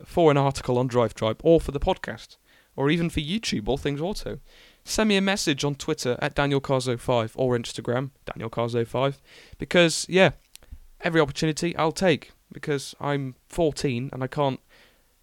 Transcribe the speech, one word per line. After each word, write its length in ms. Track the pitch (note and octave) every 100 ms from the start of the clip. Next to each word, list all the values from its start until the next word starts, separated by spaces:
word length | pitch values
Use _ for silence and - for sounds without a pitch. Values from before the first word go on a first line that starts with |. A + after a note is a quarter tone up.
for 260 | - F3+ D#3+
an 60 | C#3+
article 420 | C#3 C3+ - B2
on 100 | C3
Drive 260 | A#2+ A2+
Tribe 260 | - A2 A2+
or 200 | D#3+ E3
for 100 | -
the 80 | C#3
podcast, 560 | F#3 F#3 - - - - _ _ _ -
or 140 | C#3
even 200 | E3+ E3+
for 120 | F3
YouTube, 480 | D3 G#3+ - A2+ G#2+
All 80 | C#3
Things 240 | C#3+ C#3+
Auto. 380 | F3 G#3 - G#2+ - - - _
Send 260 | - - A3
me 80 | G3
a 40 |
message 440 | G3 G3+ - C#3 C#3+
on 100 | C#3+
Twitter 420 | - D3+ C3 A#2+
at 120 | D3
Daniel 280 | - C#3+ C#3
Cars 260 | - C3 B2+
oh 80 | A#2+
five 380 | - A#2+ A2 -
or 220 | C3 A#2+
Instagram, 540 | - - A#2 A#2+ C#3 - -
Daniel 240 | - A2+
Cars 240 | - A#2
oh 120 | A#2+ A#2
five, 360 | A#2+ C#3 C#3 _ - - -
because, 480 | D#3 F3+ E3 - -
yeah, 240 | F3 E3+ - _ - - - - -
every 180 | F3 E3
opportunity 560 | C#3+ C#3 D#3+ D3 E3+ -
I'll 160 | D#3+
take, 400 | D3+ F#3 D3 - _ _
because 420 | - D3+ C#3+ - -
I'm 340 | C#3+ C#3+ C3 B2 _
fourteen 600 | - D#3+ - D3 A#2+ C3+
and 100 | B2+
I 40 | C3
can't, 340 | D3+ C#3+ C3 _ - _ _ _ _